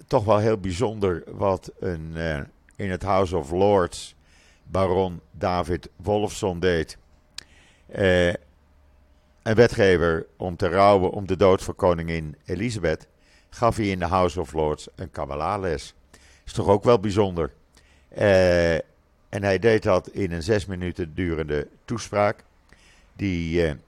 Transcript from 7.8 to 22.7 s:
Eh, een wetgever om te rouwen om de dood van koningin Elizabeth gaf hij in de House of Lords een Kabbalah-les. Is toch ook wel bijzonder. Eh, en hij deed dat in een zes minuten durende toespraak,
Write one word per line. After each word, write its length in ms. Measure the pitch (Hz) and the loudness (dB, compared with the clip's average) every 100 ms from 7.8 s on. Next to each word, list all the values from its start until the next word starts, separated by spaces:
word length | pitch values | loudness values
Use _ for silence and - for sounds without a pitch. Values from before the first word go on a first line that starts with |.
| - | -12
Eh, 400 | - 95 90 87 - _ _ _ _ _ _ _ _ _ _ | 0 2 4 2 0 _ _ _ _ _ _ _ _ _ _
een 120 | 113 107 | 0 4
wetgever 680 | 120 - 98 87 85 82 - - | 4 6 4 6 4 0 -4 -10
om 180 | 92 82 | -8 -4
te 120 | 90 | 0
rouwen 440 | 92 101 101 90 | 6 6 6 4
om 160 | 107 92 | -2 -4
de 100 | 90 | 4
dood 260 | 98 95 | 4 4
van 120 | - - | 0 0
koningin 600 | 92 85 82 82 78 73 - | 2 2 -2 -6 -6 -14 -8
Elizabeth 640 | 90 120 110 82 78 - _ _ _ _ | -6 -4 -2 -2 -2 -8 _ _ _ _
gaf 260 | - 117 117 | -2 0 0
hij 120 | 101 | -2
in 120 | 92 | -2
de 60 | 85 | 0
House 340 | 92 90 90 | 0 0 -2
of 140 | 80 | -6
Lords 340 | 80 76 76 - - | -2 -2 -4 -10 -16
een 160 | 92 | -14
Kabbalah-les. 800 | - 71 73 82 101 92 71 - _ _ - _ _ - | -10 -8 -6 -4 -4 -4 -6 -10 _ _ -20 _ _ -12
Is 80 | |
toch 140 | 120 90 | -4 2
ook 160 | 104 | 2
wel 160 | 127 117 | 4 2
bijzonder. 540 | 104 95 98 85 73 _ _ _ _ _ _ | 2 0 0 -2 -6 _ _ _ _ _ _
Eh, 640 | - 107 95 92 87 85 80 - _ _ _ - | 0 4 6 6 4 2 0 -4 _ _ _ -12
en 140 | 101 | -4
hij 160 | 98 95 | -2 2
deed 240 | 113 110 | 2 2
dat 240 | 107 90 - | 2 0 0
in 240 | - 95 | -6 -6
een 120 | 85 | -4
zes 220 | 85 104 92 | -2 -2 -2
minuten 480 | 90 90 85 82 | -8 -8 -6 -8
durende 540 | 78 90 80 76 73 73 _ - | -6 -4 -4 -4 -4 -6 _ -10
toespraak, 580 | 117 - 104 104 - _ _ _ | -10 -4 0 0 -2 _ _ _